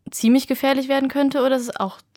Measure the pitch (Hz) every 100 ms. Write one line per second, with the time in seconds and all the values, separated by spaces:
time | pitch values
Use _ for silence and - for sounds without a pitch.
0 | - - 226 262 - 262 269 269 262 277
1 | 269 277 277 277 254 262 240 - 196 -
2 | _